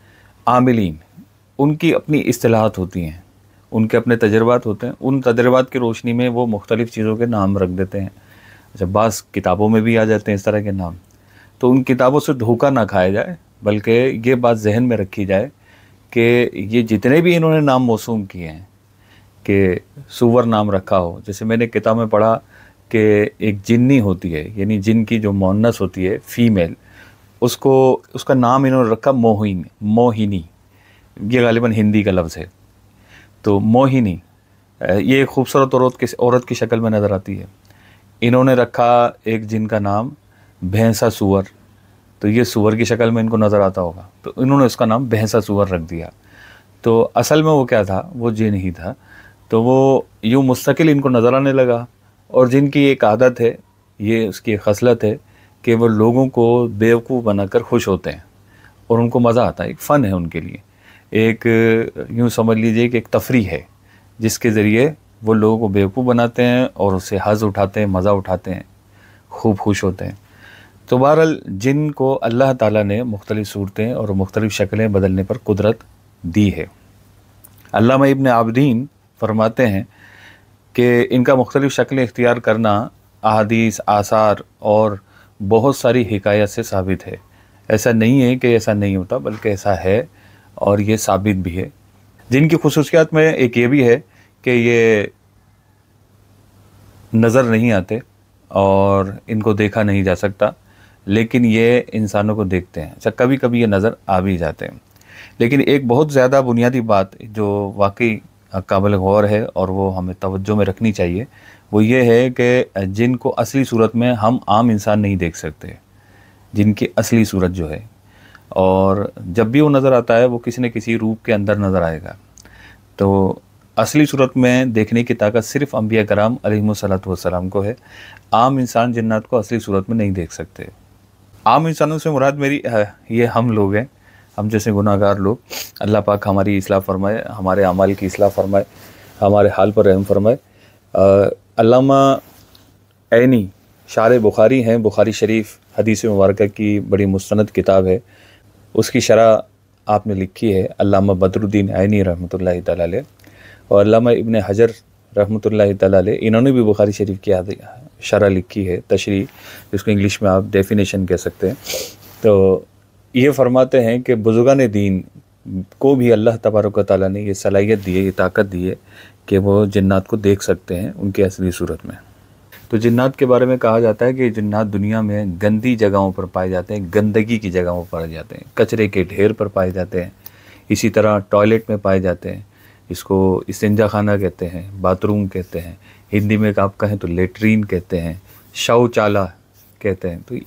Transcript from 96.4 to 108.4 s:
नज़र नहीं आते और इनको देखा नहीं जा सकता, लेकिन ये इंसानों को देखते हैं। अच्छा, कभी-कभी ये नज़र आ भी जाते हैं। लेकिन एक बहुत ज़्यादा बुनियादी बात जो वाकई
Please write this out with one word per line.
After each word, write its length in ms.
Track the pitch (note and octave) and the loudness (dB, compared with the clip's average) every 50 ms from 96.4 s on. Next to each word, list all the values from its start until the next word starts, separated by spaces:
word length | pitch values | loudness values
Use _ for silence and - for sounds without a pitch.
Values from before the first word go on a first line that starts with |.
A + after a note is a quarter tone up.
| _ _ _ _ _ _ _ - - - - - - - - | _ _ _ _ _ _ _ -20 -20 -20 -20 -20 -12 -2 0
नज़र 280 | A2 A#2 A2+ A2 C3 B2+ | 2 2 4 4 2 2
नहीं 280 | A#2 A2+ A2 A#2 A#2+ | 2 2 2 2 2
आते 300 | G#2+ F#2+ F2 - G#2+ A#2+ - _ _ _ _ _ _ _ _ - | 0 0 -2 -4 -8 -8 -8 _ _ _ _ _ _ _ _ -4
और 680 | - F#2+ G2 G2 G2 G2 G2 G2 G2 G2 F#2+ G2 G#2+ - - - | 0 2 2 4 4 4 4 2 2 0 -2 -4 -8 -14 -10 -6
इनको 240 | A2+ A2 G#2 A#2 G#2 | -6 -2 -2 -2 0
देखा 300 | G#2 G#2+ G2+ - A2+ G#2+ | 0 0 -2 0 -2 0
नहीं 200 | G#2 G2 G2 F#2 | 0 0 0 0
जा 120 | F#2+ F2 | -2 -2
सकता, 380 | - - G2 G2+ - G#2 G#2+ - _ _ _ _ _ _ _ _ _ - | -2 -4 -6 -2 -2 -2 -2 -4 _ _ _ _ _ _ _ _ _ -6
लेकिन 380 | F#2+ G2+ A2+ A2+ A#2 - B2 B2 | -2 0 0 0 0 0 0 2
ये 400 | A2+ A2 A2+ A#2 A#2 B2 A#2+ - - - | 2 2 4 4 4 2 2 0 -2 -6
इंसानों 420 | A2 G#2+ G2+ - G#2 G2+ G#2+ G#2+ | -4 -4 -2 -2 -2 -2 -2 -2
को 100 | A2 G2+ | -2 -2
देखते 360 | F2+ F#2+ F2+ - _ - E2+ | -2 -2 -4 -4 _ -12 -12
हैं। 120 | D#2 E2 - | -12 -12 -12
अच्छा, 160 | - - A2+ | -6 -6 -6
कभी-कभी 520 | - - B2 B2+ C#3 C3+ C3+ A#2+ A#2+ A#2 | -2 0 0 0 0 0 0 -2 0 0
ये 60 | A#2 | 0
नज़र 300 | G#2+ G2+ F#2+ G2+ A2+ - _ - - | 2 0 0 0 -2 -4 _ -4 -2
आ 100 | G2 F#2 | -2 0
भी 180 | F#2 G2 F#2 | 0 -2 -2
जाते 280 | E2+ E2 D2+ D2 - - | -2 -4 -6 -6 -8 -12
हैं। 160 | - - - _ _ _ _ _ _ - - - - _ - | -14 -14 -18 _ _ _ _ _ _ -20 -20 -20 -14 _ -2
लेकिन 200 | A#2 A#2+ C#3+ C#3 | 0 0 2 0
एक 260 | - - C#3 C#3 C3+ | 2 2 0 0 0
बहुत 240 | A#2 A#2+ C#3 D#3 D3+ | 0 0 0 0 0
ज़्यादा 300 | C#3+ C3+ B2 B2+ C#3 C#3 | 2 2 2 4 2 2
बुनियादी 400 | C3 B2 A#2 A#2 A#2+ B2 C3 B2+ | 2 0 0 0 0 0 0 -2
बात 300 | A2+ A2+ G#2 F#2+ F#2+ - - - - | -2 0 0 0 0 -2 -8 -20 -20
जो 480 | A2 G#2 G#2+ G#2 G2+ G2+ G2+ G2+ G2 A2 | -12 -6 -4 -2 -2 -2 -2 -4 -4 -2
वाकई 440 | G2+ G2 G2 G2 - A#2+ A2+ G#2+ - - - _ _ | 0 -2 0 0 -2 -2 -2 -2 -4 -10 -20 _ _